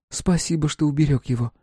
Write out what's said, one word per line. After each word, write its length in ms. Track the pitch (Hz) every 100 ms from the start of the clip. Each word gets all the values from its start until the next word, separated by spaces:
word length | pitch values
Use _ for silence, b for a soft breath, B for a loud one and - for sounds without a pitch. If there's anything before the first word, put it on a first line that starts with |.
| _
«Спасибо, 580 | - - 170 - 165 147
что 180 | - 151
уберёг 400 | 143 147 135 -
его», 260 | 120 120 -